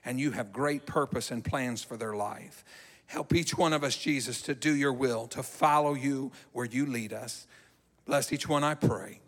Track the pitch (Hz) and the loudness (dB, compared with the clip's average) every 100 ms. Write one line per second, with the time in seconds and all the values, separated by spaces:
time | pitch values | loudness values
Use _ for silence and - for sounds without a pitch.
0 | - 127 143 120 107 98 143 143 - 151 | -6 -2 0 -2 -4 -2 0 0 -2 0
1 | 139 - - 117 - 143 127 117 - 113 | 0 -2 -4 -4 -2 -2 -2 -4 -8 -8
2 | 110 104 104 - - - - - - - | -6 -4 -4 -6 -14 -20 -20 -20 -20 -20
3 | - - - 175 160 - 175 156 143 - | -10 -8 0 0 2 2 4 4 2 0
4 | 147 147 120 113 - 139 156 143 143 123 | 0 0 -2 -4 -4 -2 2 4 2 2
5 | 131 113 117 - 131 - 147 147 147 143 | 2 0 -4 -8 -8 2 6 6 4 2
6 | 135 135 131 - - 117 123 120 143 120 | 0 0 -4 -8 -10 -6 -4 0 0 -2
7 | 107 107 - - - - - _ _ _ | -4 -8 -10 -12 -16 -20 -20 _ _ _
8 | - 143 139 143 - 147 147 151 - 101 | 0 0 2 -2 2 2 2 4 2 2
9 | 95 - | -4 -14